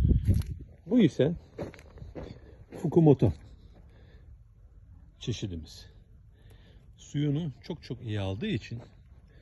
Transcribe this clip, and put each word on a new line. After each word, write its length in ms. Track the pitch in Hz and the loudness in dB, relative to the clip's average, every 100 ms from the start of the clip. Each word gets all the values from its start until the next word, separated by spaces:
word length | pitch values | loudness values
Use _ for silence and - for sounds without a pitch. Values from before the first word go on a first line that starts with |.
| - - - - - - - - - | 4 4 4 0 0 -8 -14 -14 2
Bu 140 | 247 | 4
ise 320 | 175 - 139 170 - - - - - - - - - - - - - - | 4 4 0 -2 -12 -14 -14 -14 -20 -20 -18 -14 -16 -16 -20 -20 -20 -8
Fukumoto 540 | 165 175 160 135 107 - - - - - - - - - - - - - - - - - - - | 0 4 6 6 2 -2 -12 -20 -20 -20 -20 -20 -20 -20 -20 -20 -20 -20 -20 -20 -20 -20 -20 -14
çeşidimiz. 680 | - 113 104 85 78 - - - - - - _ - - - - - - | -10 -8 -8 -10 -14 -20 -20 -20 -20 -20 -20 _ -20 -20 -20 -20 -20 -20
Suyunu 560 | - 143 147 143 170 - | -10 -6 -2 -4 -6 -12
çok 200 | - 165 | -14 -14
çok 200 | - 123 | -12 -12
iyi 180 | 120 107 | -8 -6
aldığı 260 | 95 98 214 | -6 -6 -6
için 320 | 139 - 117 - - - - - - | -8 -8 -16 -16 -20 -20 -20 -20 -20